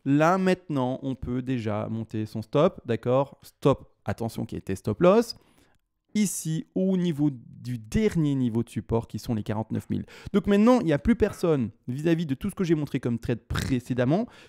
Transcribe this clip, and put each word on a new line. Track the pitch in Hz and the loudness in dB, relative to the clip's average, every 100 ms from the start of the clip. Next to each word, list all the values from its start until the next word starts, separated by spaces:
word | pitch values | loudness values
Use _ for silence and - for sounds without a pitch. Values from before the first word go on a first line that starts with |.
| - | 0
là | 143 160 190 | 4 4 4
maintenant, | 185 185 - 143 127 131 | 2 0 -2 -2 -2 -4
on | 135 131 | -6 -8
peut | - 123 | -6 -6
déjà | 127 127 110 104 110 | -4 -4 -2 -4 -4
monter | 113 110 110 107 | -6 -6 -8 -6
son | 113 | -8
stop, | 107 143 175 - 123 | -2 2 2 0 -6
d'accord ? | 113 123 131 139 - | -4 0 0 0 -8
Stop, | - _ 147 127 - _ - | -20 _ 2 2 -2 _ -8
attention | - 113 - 113 | -6 -6 -6 -8
qui | 87 | -8
était | - 95 | -6 -6
stop | - 104 | -2 4
loss. | 175 214 240 - _ _ _ _ _ _ _ 208 | 6 6 2 -4 _ _ _ _ _ _ _ -2
Ici | 202 - 160 160 - - | 0 -2 -4 -6 -4 -2
au | 185 190 | 0 0
niveau | 175 143 147 | 0 0 -2
du | 127 - - 117 123 | -2 -12 -14 -10 -10
dernier | 107 214 214 170 147 139 | -4 0 2 2 0 2
niveau | 123 113 | 0 0
de | 113 | -4
support | 117 - 113 - | -6 -4 -4 -4
qui | 113 | -8
sont | - 113 | -4 -4
les | |
quarante-neuf | 107 107 110 113 - | -4 -6 -4 -6 -4
mille. | 101 - - - | -6 -6 -14 -2
Donc | 196 - | -2 2
maintenant, | 202 220 247 | 4 6 4
il | 160 | 4
n'y | |
a | 143 | 0
plus | - 240 | 2 2
personne | 208 - 180 147 107 - - | 0 0 0 0 0 -6 -10
vis-à-vis | 127 160 165 170 | -4 0 0 0
de | |
tout | 180 202 | -4 -6
ce | - | -4
que | |
j'ai | 170 165 | 0 0
montré | 143 135 | 0 -4
comme | 127 117 | -2 -4
trade | - 117 | -4 -6
précédemment | - 127 131 127 - 127 123 175 240 - | -4 -6 -2 -4 -2 -2 0 0 -2 -10